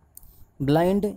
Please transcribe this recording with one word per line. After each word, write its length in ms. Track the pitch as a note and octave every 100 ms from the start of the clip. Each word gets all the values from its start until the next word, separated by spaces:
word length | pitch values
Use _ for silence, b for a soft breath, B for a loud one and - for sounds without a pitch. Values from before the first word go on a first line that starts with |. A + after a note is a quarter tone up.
| _ - - - - -
blind 440 | C#3 D#3 F3+ G3 G3+